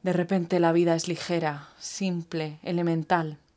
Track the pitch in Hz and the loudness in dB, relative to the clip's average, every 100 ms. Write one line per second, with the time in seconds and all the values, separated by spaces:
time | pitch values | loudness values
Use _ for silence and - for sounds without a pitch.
0 | 185 175 175 190 170 180 170 170 170 165 | 0 0 2 0 2 2 4 4 4 2
1 | 175 165 - 175 156 147 - - - - | 0 -6 -2 -2 -2 -6 -14 -16 -14 -6
2 | 190 175 165 165 156 151 - 175 170 165 | -4 -4 -4 -6 -6 -8 -4 -2 0 0
3 | 156 180 160 156 _ | 0 0 0 -8 _